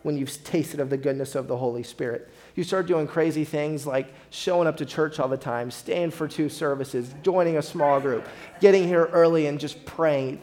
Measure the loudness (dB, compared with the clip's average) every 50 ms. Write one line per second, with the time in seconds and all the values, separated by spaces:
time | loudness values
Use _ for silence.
0 | -4 -2 -2 -2 -2 -6 -8 -12 -6 -2 -2 -2 -2 -2 -4 -4 -2 -2 -2 -2
1 | 0 -2 -2 -2 -4 -4 -4 -6 -4 -4 -4 -2 -2 -2 -2 -4 -6 -10 -8 -6
2 | -4 -4 -4 -6 -8 -14 -20 -20 -20 -10 -6 -6 -4 -2 -2 0 0 2 0 0
3 | 0 0 0 0 0 2 0 0 -2 -2 -2 -2 -2 -2 -4 -6 -4 -2 -2 -2
4 | -2 -4 -8 -20 -20 -16 -14 -6 -2 0 2 2 2 2 0 -2 -6 -4 -2 0
5 | -2 0 0 -2 -2 -2 -2 -4 -4 -4 -4 -4 -4 -6 -8 -10 -6 -4 -2 -2
6 | -2 -2 -4 -4 -6 -4 -2 -2 -2 -2 -2 -2 -2 -2 -2 -2 -4 -4 -4 -4
7 | -4 -6 -10 -4 -2 2 2 4 4 2 2 0 -2 -4 -2 2 4 4 4 4
8 | 2 0 0 -2 -4 -8 -12 -16 -18 -18 2 6 6 8 8 6 4 4 4 4
9 | 4 4 6 6 6 6 6 4 2 0 -2 -4 -6 -8 -8 -12 -16 -10 -2 0
10 | 2 2 2 2 0 -4 -6 -6